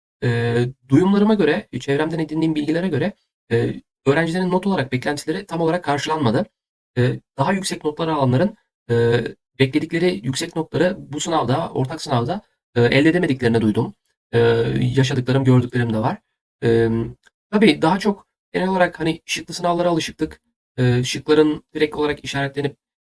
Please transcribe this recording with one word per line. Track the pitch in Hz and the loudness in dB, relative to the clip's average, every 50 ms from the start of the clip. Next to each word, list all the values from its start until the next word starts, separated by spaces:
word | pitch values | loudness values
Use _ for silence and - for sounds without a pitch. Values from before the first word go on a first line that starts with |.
| _ _ _ _ | _ _ _ _
E, | - 123 117 117 117 120 120 123 120 127 - _ _ - | -2 -2 0 0 0 0 0 0 0 -2 -4 _ _ 2
duyumlarıma | 131 151 185 196 202 202 208 214 220 | 4 4 6 4 4 4 4 4 4
göre, | 202 165 147 156 208 - _ - 123 | 4 2 2 0 0 -4 _ -10 -8
çevremden | - - 139 143 156 160 165 160 | -4 -2 -2 -2 -2 -2 -4 -4
edindiğim | 156 151 156 160 160 160 156 | -4 -4 -2 -2 0 0 0
bilgilere | 151 147 147 156 165 180 190 | 0 -2 -2 -2 -2 -2 -2
göre, | 156 123 165 202 - _ _ _ _ _ _ - | -2 -2 -2 -4 -6 _ _ _ _ _ _ -2
e, | 117 117 120 - - - - _ _ _ - | 0 0 0 -2 -4 -8 -14 _ _ _ 0
öğrencilerin | 135 143 160 165 165 165 185 185 180 | 2 2 2 2 0 0 -2 0 0
not | 180 185 - | 0 0 0
olarak | 202 190 151 131 - | 0 0 0 -2 -2
beklentileri | 127 123 - 151 147 143 - 151 160 196 196 | -4 -4 -2 -4 -4 -4 -4 -6 -6 -6 -6
tam | - 170 165 | -6 -4 -2
olarak | 165 160 165 180 - | 0 0 0 0 0
karşılanmadı. | 147 143 143 - 151 156 156 143 113 107 151 - - _ _ _ _ _ _ _ _ - 127 | -2 -2 -2 -2 -2 -2 0 0 0 0 0 -2 -4 _ _ _ _ _ _ _ _ -2 0
E, | 120 127 127 127 - _ _ - | 0 0 0 -4 -10 _ _ -4
daha | 135 185 | -2 0
yüksek | 196 190 185 - 175 - - | -2 -2 -4 -6 -8 -6 -6
notlar | 156 151 - 165 160 | -6 -4 -4 -4 -2
alanların, | 160 147 135 127 123 131 180 208 - - _ _ _ _ _ - | -2 0 0 2 2 2 2 0 -2 -6 _ _ _ _ _ -2
e, | 117 117 117 117 117 123 - - - - _ _ _ - | 0 2 2 2 2 0 0 -4 -10 -16 _ _ _ 0
bekledikleri | 135 131 135 151 151 - 165 165 175 180 180 196 - | 0 0 0 0 -2 -2 -2 0 0 0 0 -2 -4
yüksek | 135 135 - 165 165 - | -6 -6 -6 -6 -6 -6
notları | 165 156 - - - 165 180 202 - | -8 -6 -4 0 0 0 0 0 -4
bu | 143 - 139 151 | -10 -12 -10 -8
sınavda, | - 185 165 - - - 127 127 - - | -6 -2 -2 -2 0 0 0 -2 -2 -4
ortak | - - 131 131 160 156 | -4 -4 -4 -4 -6 -10
sınavda, | - 151 135 120 120 135 180 214 - _ _ _ _ _ - | -6 -4 -2 -2 -2 -2 -4 -6 -10 _ _ _ _ _ 0
e, | 120 | 2
elde | 120 120 143 135 147 165 | 2 4 4 4 4 4
edemediklerini | 160 175 180 - 131 127 127 113 117 113 | 2 2 2 0 0 0 0 0 2 2
duydum. | 104 107 101 110 127 - - _ _ _ _ _ _ _ | 2 2 0 0 -2 -4 -6 _ _ _ _ _ _ _
E, | - 117 117 117 117 117 117 123 131 131 | 0 2 4 4 4 2 0 0 -2 -2
yaşadıklarım, | 131 123 120 135 131 127 139 131 127 - 127 135 135 | -2 0 2 2 0 2 0 -2 -2 0 0 2 4
gördüklerim | 127 127 127 120 120 - 127 120 113 | 4 4 4 4 2 -2 -2 -2 0
de | 110 110 | -2 -2
var. | 113 139 196 - _ _ _ _ _ _ _ _ | -2 -2 -4 -6 _ _ _ _ _ _ _ _
E, | - 117 113 113 113 113 113 113 113 - - - _ _ _ _ _ _ | 0 2 2 2 2 2 0 -2 -4 -6 -10 -16 _ _ _ _ _ _
tabii | 208 214 226 196 143 143 | 2 4 6 4 4 4
daha | 156 160 190 196 | 2 0 0 0
çok | - 208 202 - - _ _ _ _ _ | 0 -2 -2 -4 -8 _ _ _ _ _
genel | - 175 180 185 | -4 -2 -2 0
olarak | 190 180 180 170 - - | 2 2 0 0 0 -2
hani | 160 165 - - _ | -4 -4 -4 -4 _
şıklı | - - - - - 165 | -10 -10 -8 -8 -10 -8
sınavlara | - 170 175 175 175 175 175 | -4 -2 -2 0 0 0 0
alışıktık. | 170 156 147 - - - 156 156 - - _ _ _ _ _ _ _ | 0 -2 -2 -6 -6 -6 -8 -8 -8 -12 _ _ _ _ _ _ _
E, | - 127 123 120 123 123 | 0 0 2 2 0 0
şıkların | - - 131 - - 151 156 156 151 151 160 - _ - | -2 -6 -4 0 4 4 6 6 4 2 -4 -8 _ -4
direkt | 156 151 151 - | -2 -2 -2 -2
olarak | 147 151 147 143 143 - | -2 -2 -2 -4 -4 -8
işaretlenip | 131 - 139 139 135 - 143 139 - - _ _ _ _ _ _ | -8 -4 -4 -4 -4 -4 -4 -6 -6 -6 _ _ _ _ _ _